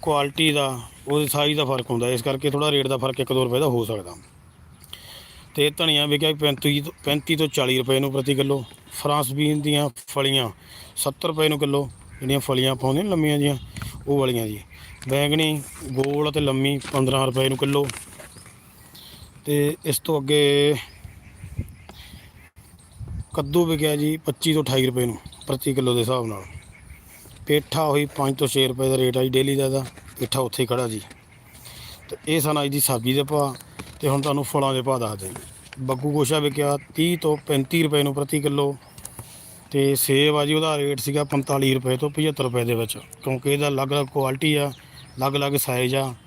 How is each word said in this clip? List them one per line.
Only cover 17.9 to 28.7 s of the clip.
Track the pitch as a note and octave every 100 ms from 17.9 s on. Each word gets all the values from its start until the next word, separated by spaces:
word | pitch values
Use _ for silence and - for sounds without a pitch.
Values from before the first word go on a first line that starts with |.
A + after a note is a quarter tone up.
| - - - - - - - - - - - - - - - -
ਤੇ | D3 D3 D#3 D#3+
ਇਸ | B2+
ਤੋਂ | - D#3
ਅੱਗੇ | C3+ D3+ C#3+ C#3+ C#3+ C#3+ - - - - - - - - - - - - - - - - - - - - - - - - -
ਕੱਦੂ | - C#3+ D#3 E3+
ਵਿਕਿਆ | D#3 D3+ D3
ਜੀ | D3 D#3+
ਪੱਚੀ | D#3 C3+ E3
ਤੋਂ | D#3
ਅਠਾਈ | C3+ C3+ B2+
ਰੁਪਏ | B2 B2
ਨੂੰ | G#2+ - - -
ਪ੍ਰਤੀ | C3+ C#3+
ਕਿਲੋ | C3+ B2+
ਦੇ | A#2+
ਹਿਸਾਬ | A#2 B2+ A2+
ਨਾਲ। | G#2 F#2+ - - - - - - - - - -
ਪੇਠਾ | D3 C#3+ D#3
ਉਹੀ | D#3 C#3+ D3
ਪੰਜ | - C#3 C3+
ਤੋਂ | C#3
ਛੇ | C#3
ਰੁਪਏ | C3